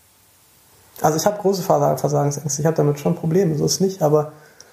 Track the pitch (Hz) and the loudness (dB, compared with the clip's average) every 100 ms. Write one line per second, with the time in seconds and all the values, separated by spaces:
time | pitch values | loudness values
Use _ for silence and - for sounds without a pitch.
0 | _ _ _ _ _ _ _ _ _ - | _ _ _ _ _ _ _ _ _ -2
1 | 156 160 208 208 185 190 165 151 143 147 | 0 2 0 0 -2 0 2 2 2 0
2 | 147 147 143 143 151 - 156 156 147 147 | 0 0 0 -2 -6 -2 -2 0 0 0
3 | 175 170 160 175 165 151 156 - 190 190 | -2 -2 0 2 2 0 -2 0 -2 0
4 | 151 151 151 - - - - | 2 2 0 -8 -20 -20 -20